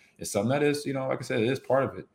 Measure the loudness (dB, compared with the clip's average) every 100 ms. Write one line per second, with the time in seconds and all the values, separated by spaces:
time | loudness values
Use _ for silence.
0 | _ -12 -4 0 2 2 2 0 -2 -4
1 | -2 -4 -2 0 2 0 2 2 2 -4
2 | -14